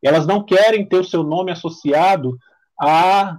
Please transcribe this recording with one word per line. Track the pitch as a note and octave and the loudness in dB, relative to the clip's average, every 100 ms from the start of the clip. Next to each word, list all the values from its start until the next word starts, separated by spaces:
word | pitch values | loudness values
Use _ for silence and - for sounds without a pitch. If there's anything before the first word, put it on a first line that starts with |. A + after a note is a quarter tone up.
E | - | 2
elas | D#3+ D#3 | 0 0
não | G3+ G#3 | -4 0
querem | F#3 G#3+ A3 G3+ | 2 4 2 0
ter | F#3 | -2
o | |
seu | F3+ F3 | -2 -4
nome | D3+ E3 F#3 | -4 -4 -6
associado | E3+ E3 E3 D3+ C#3+ F3+ G3 B2+ B2+ _ _ _ - | -8 -10 -8 -2 0 2 0 -2 -10 _ _ _ -4
a | C#3+ D#3+ F3+ G3 G3 | 0 2 4 2 0